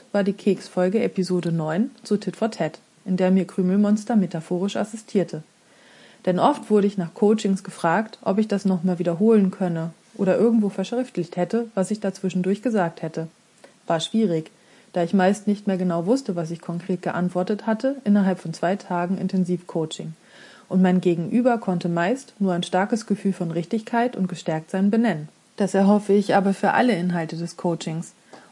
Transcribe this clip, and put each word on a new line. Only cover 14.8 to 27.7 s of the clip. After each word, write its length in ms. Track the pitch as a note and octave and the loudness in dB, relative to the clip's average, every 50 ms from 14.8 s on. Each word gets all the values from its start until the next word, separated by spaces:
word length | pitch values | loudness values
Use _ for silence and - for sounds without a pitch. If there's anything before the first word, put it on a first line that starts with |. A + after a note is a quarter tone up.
| - _ | -16 _
da 100 | - F3+ | -4 -2
ich 100 | E3+ E3 | -2 2
meist 340 | - F#3+ F3+ F#3+ G#3 G#3 - | 2 4 4 4 4 2 0
nicht 200 | G#3 G3+ G#3 - | -2 -2 -2 -2
mehr 100 | G3 F#3+ | -4 -2
genau 300 | F3+ F#3 F3+ E3+ E3+ E3+ | 0 0 0 -2 0 0
wusste, 300 | F#3+ B3+ C4+ - - F3+ | 0 0 0 0 -4 -4
was 140 | E3+ E3 D#3+ | -4 -4 -6
ich 120 | E3+ D#3+ | -8 -10
konkret 400 | - - E3+ F3 - - F#3 F3+ | -10 -8 -8 -8 -4 -4 -4 -4
geantwortet 640 | - E3+ - F3 F3+ F3 - F3+ F#3 - G#3+ G3+ - | -4 -4 -2 -2 -2 -2 0 -2 -2 -2 -4 -4 -2
hatte, 300 | A3+ A3 A3 - C4 C#4 C4+ - | -2 -2 0 0 -2 -4 -2 0
innerhalb 340 | G#3 G3+ G#3 F#3+ F#3+ F3+ F#3 | 2 2 4 4 2 0 -2
von 160 | - D#3+ D#3+ | -4 -10 -6
zwei 220 | - E3+ F3 G3+ | -4 -2 -2 -2
Tagen 420 | G3 - - F3+ F3 F3 F3 F#3+ - | -2 -4 -4 -4 -2 -2 -2 -4 -4
Intensivcoaching. 960 | F3+ F#3 - F#3 F3+ F3 F3+ F3 - - - E3 D#3 D#3 - - D#3+ D#3+ D#3 _ _ _ - - - - - - - - | -4 -2 0 0 0 0 -2 -4 -6 -6 -4 -4 -4 -4 -6 -10 -12 -12 -14 _ _ _ -20 -20 -20 -20 -20 -20 -8 -2
Und 100 | - F#3 | 2 4
mein 220 | F#3+ F3+ F#3 F3+ | 4 4 4 4
Gegenüber 560 | - F3+ E3+ E3 E3 - - B3 A#3+ B3+ A#3 A3+ | 2 2 0 0 0 0 0 2 2 2 2 0
konnte 320 | - G3 F3+ E3+ - E3+ | 0 -2 -2 -2 -2 -2
meist 420 | E3+ E3+ E3+ F#3+ B3+ C4+ - - - - | -2 0 0 0 -2 -4 -6 -12 -6 -2
nur 160 | G3 F#3+ F3 | -2 0 0
ein 80 | F3 | -2
starkes 440 | F3+ - - F#3 G3+ G3+ A#3+ A3 - | -2 0 0 0 0 0 -2 -4 -2
Gefühl 280 | - G3+ - - G3 F#3 | -4 -4 -2 -2 -2 -2
von 160 | - F3 E3 | -2 -4 -4
Richtigkeit 680 | D#3+ E3+ D#3+ - A#3 A3 A3 - A#3 A#3 A#3+ B3 - | -4 -4 -4 -2 -4 -6 -4 -2 -2 0 0 0 -2
und 100 | - F#3+ | -4 -4
Gestärktsein 640 | F3+ F3+ - - - D#3 D#3+ D#3+ - - F#3 G3 G3+ | -4 -4 -6 -4 -4 -4 -4 -4 -4 -2 0 0 2
benennen. 380 | A3+ A3+ A#3+ A3 D#3+ D3+ D#3 - _ _ _ _ _ - | 2 2 2 2 0 -2 -6 -12 _ _ _ _ _ -4
Das 160 | G3+ F#3 - | -2 0 2
erhoffe 400 | F#3+ G3 G3 G#3 G3+ G#3 - G3 | 4 6 6 4 4 4 4 2
ich 200 | G#3 G3+ - C3+ | 2 4 4 2
aber 200 | G3+ F#3 G3 G3 | 4 4 2 0
für 180 | - - G#3 | 0 2 2
alle 220 | - - B3+ B3 G3+ | 4 4 4 4 2
Inhalte 420 | E3+ F3 F3+ F3 E3+ D#3+ D#3 E3+ | 0 0 -2 -2 -2 -4 -4 -6
des 220 | E3 E3+ E3 - - | -8 -8 -8 -8 -4
Coachings. 560 | - F3 | -4 -4